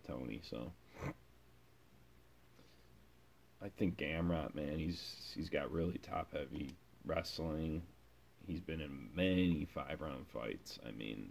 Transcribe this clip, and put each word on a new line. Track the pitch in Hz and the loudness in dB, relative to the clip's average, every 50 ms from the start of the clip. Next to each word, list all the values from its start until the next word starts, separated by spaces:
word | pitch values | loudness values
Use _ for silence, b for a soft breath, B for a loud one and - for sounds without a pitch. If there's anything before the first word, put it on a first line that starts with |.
| - | -6
Tony, | - - 62 64 60 55 57 - - | -6 -6 -4 -4 -4 -4 -6 -6 -6
so. | - 58 58 - 87 - - B B B B B B - - - - - - - - - - - - - - - - - - - - - - - - - - - B B B B B B B B B - - - - - - - - - - - - - 101 | -6 -4 -4 -6 -8 -10 -16 B B B B B B -8 -12 -20 -20 -20 -20 -20 -20 -20 -20 -20 -20 -20 -20 -20 -20 -20 -20 -20 -20 -20 -20 -20 -20 -20 -20 -20 B B B B B B B B B -20 -20 -20 -20 -20 -20 -20 -20 -20 -20 -20 -14 -10 -10
I | 101 | -8
think | - - 107 90 87 - | 0 2 4 4 4 4
Gamrot, | - 76 80 82 85 87 85 82 73 - - | 2 2 2 4 4 6 6 4 2 0 -2
man, | 73 76 71 78 80 | -2 -2 0 0 2
he's, | 78 85 87 - - - - - - - - | 2 0 0 -2 -4 -8 -10 -10 -12 -8 -6
he's | - 80 80 | -4 -2 0
got | - 73 73 - | 2 2 2 2
really | 80 82 82 - - - | 2 2 2 2 2 -2
top-heavy | - - - 85 80 - - 76 73 65 - 73 73 67 - - - - - - - | -2 -2 -2 -2 -2 -2 -2 -4 -4 -4 -4 -4 -4 -4 -6 -10 -16 -20 -20 -10 -4
wrestling. | - 82 85 82 - - - 82 82 78 80 80 80 78 80 87 - - - - - - - - - - - - | -2 0 0 0 0 -2 -2 0 0 0 2 2 2 0 0 -2 -6 -12 -20 -20 -20 -20 -20 -20 -20 -20 -14 -6
He's | 92 85 80 | -4 -4 -4
been | 87 - 80 80 | -4 -4 -4 -4
in | 78 71 69 69 62 50 - | -4 -4 -6 -8 -10 -4 2
many | 82 92 92 92 92 92 90 85 76 73 - - | 4 6 6 8 8 8 8 6 6 2 0 -2
five-round | 78 69 67 78 78 - 78 69 65 67 - - | -4 -4 -2 -4 -4 -2 -4 -4 -4 -6 -6 -6
fights. | 58 58 57 52 50 - - - - - 57 | -4 -2 -2 -4 -4 -6 -10 -12 -10 -10 -8
I | 53 | -8
mean, | 55 55 55 55 52 52 50 | -6 -6 -4 -4 -6 -6 -8